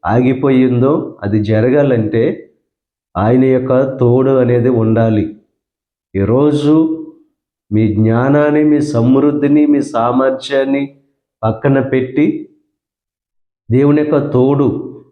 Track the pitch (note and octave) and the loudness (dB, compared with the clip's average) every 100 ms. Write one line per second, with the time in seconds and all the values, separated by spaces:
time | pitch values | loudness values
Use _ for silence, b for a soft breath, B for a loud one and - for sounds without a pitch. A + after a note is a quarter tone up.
0 | E2 A2 B2+ B2+ C3+ B2+ B2+ A#2+ C3 D#3 | -2 0 0 0 0 2 2 2 0 0
1 | - - G2+ G#2+ G#2 A2 A#2+ C#3 C#3+ A#2+ | -4 -8 -4 -2 0 0 2 2 2 0
2 | G#2+ G2 C3 - - _ _ _ _ _ | 0 0 -2 -4 -12 _ _ _ _ _
3 | _ - G#2 B2+ C3 C3 C3 C3 C3+ - | _ -4 0 2 2 2 0 0 0 0
4 | B2 B2 C3 C3+ B2 B2 A#2+ A#2+ A2 A2+ | 2 2 2 2 2 2 0 0 0 2
5 | A2+ G#2+ G#2 - _ _ _ _ _ _ | 2 0 -4 -8 _ _ _ _ _ _
6 | _ F#2+ G2 B2 D3 D3 D3 D#3 D#3+ - | _ -6 0 2 2 0 2 2 0 -4
7 | - - _ _ _ _ _ G#2 A2 G2+ | -10 -20 _ _ _ _ _ -2 0 0
8 | A2 A#2 C3 D3 D3 D3+ D3+ D3 - - | 0 0 0 0 2 2 2 0 0 -2
9 | A#2 C3 D3 D3 C#3+ D3+ D3 C#3+ - A#2 | 2 2 2 0 0 2 2 0 0 -2
10 | A#2 B2+ C3 C3 - C#3 C3+ C#3 C#3 - | -2 0 -2 -2 -4 -4 -2 -4 -6 -12
11 | _ _ _ _ A2 A2 C#3+ C3+ B2+ C3 | _ _ _ _ -6 -2 0 0 0 -2
12 | B2+ C3+ D3+ - - _ _ _ _ _ | -2 0 0 -2 -8 _ _ _ _ _
13 | _ _ _ _ _ _ _ A#2 C#3+ D3 | _ _ _ _ _ _ _ 0 2 0
14 | D3+ D3+ - B2+ B2+ C#3+ C#3 - - - | 0 -2 0 0 0 2 0 -2 -10 -16
15 | - | -20